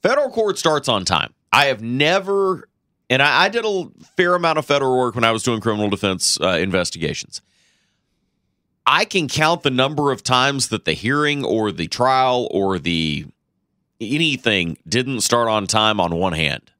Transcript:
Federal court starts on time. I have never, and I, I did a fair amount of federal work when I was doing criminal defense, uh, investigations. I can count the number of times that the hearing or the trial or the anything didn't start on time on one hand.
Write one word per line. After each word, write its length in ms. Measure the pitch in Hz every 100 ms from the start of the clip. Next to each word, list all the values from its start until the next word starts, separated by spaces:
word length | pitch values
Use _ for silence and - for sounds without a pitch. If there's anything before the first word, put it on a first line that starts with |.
Federal 280 | 190 277 277
court 280 | 233 214 185
starts 300 | 165 151 135
on 160 | 107
time. 300 | 87 85 - _ _
I 140 | 123 139
have 160 | 113
never, 840 | 113 123 147 190 190 196 190 185 - _ _ _ _
and 120 | 131
I, 220 | 143 135
I 40 | 190
did 160 | 226
a 260 | 220 196 165 _ - -
fair 180 | 175
amount 240 | 180 170 156
of 60 | -
federal 300 | 143 135 127
work 180 | 123
when 100 | 113
I 80 | 113
was 100 | 113
doing 180 | 127 113
criminal 300 | 113 104 104
defense, 480 | 98 101 92 - -
uh, 180 | 85 87
investigations. 800 | 92 92 87 82 80 - - - _ _ _ _ _ _ _ _ _ _ _ _ _ _ -
I 180 | 151
can 240 | 220 196 147
count 340 | - 156 170
the 60 | 147
number 420 | 127 135 151 143
of 100 | 127
times 460 | - 127 135 139 -
that 180 | 110 -
the 80 |
hearing 500 | 78 101 143 147 143
or 280 | 131 110 107
the 160 | 80 80
trial 600 | - 123 131 131 123 120
or 280 | 90 98 92
the 480 | 76 82 80 76 76 _ _ _ _ _ _ _
anything 760 | 107 147 160 131 117 101 85 78 -
didn't 340 | 117 127 127
start 260 | - 120 113
on 180 | 107 98
time 340 | 110 107 104
on 140 | 87
one 180 | 85 92
hand. 380 | 80 76 64 _